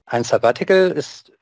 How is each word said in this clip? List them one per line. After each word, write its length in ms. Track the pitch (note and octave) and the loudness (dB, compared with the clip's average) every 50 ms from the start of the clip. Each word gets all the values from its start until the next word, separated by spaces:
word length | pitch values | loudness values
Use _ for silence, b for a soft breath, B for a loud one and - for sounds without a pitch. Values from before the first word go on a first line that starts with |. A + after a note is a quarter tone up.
| _ | _
Ein 180 | - - A#2+ A#2 | -8 -6 -6 -4
Sabbatical 640 | - - G#2 - A#2 B2 - F#3+ - F#3+ F#3+ F#3 F3+ | 0 0 0 2 0 0 0 0 2 2 4 2 2
ist 400 | - D#3+ - - - - - _ _ _ | 0 -4 -8 -10 -12 -20 -20 _ _ _